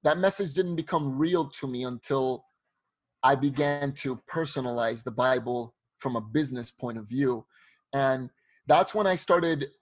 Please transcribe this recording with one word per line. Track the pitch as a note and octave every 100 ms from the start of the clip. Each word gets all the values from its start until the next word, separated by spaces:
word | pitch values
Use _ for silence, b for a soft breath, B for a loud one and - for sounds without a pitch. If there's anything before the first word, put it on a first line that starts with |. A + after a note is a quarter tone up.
that | D3+ D#3+
message | F#3+ F#3+ F#3+
didn't | C#3 F3+ E3
become | D#3+ E3+ C#3+ C3
real | D#3+ F3 C#3+
to | - C3+
me | B2
until | B2+ A#2+ - C#3 C3 B2+ _ _ _ _ _ _ _ _
I | B2+
began | C#3 C#3+ C3+ C#3+ C#3+ C#3+
to | C#3 C#3 A#2+ -
personalize | E3 D#3 - B2+ A#2+ A#2 A#2
the | B2
Bible | A2 B2+ B2+ A#2+ B2 A#2+ _ _ _
from | C#3
a | A#2
business | G#2+ C3 C#3+ B2+ A#2
point | _ B2 A2+
of | G#2
view. | B2+ C#3 A#2+ - b b b _
And | C#3 C3+ C3 B2 _ _ _ -
that's | D3+ F#3+
when | G#3+ G3
I | F#3
started | - F3 E3+ D#3 C3+ _